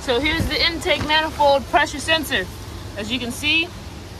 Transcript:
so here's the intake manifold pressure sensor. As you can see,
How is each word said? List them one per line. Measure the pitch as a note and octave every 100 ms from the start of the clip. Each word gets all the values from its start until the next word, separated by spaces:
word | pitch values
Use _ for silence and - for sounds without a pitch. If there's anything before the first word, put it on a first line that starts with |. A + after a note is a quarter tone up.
so | - A#3+
here's | D4+ E4 -
the | D4+
intake | D#4+ E4 F4+ D4 C#4
manifold | D#4 D#4 - D4 C#4 -
pressure | D4+ D4+ D4
sensor. | D#4 D#4+ C#4+ A3 F3+ - - - - -
As | G#3
you | B3
can | A#3+
see, | B3 D4 D#4+ E4+ - - - -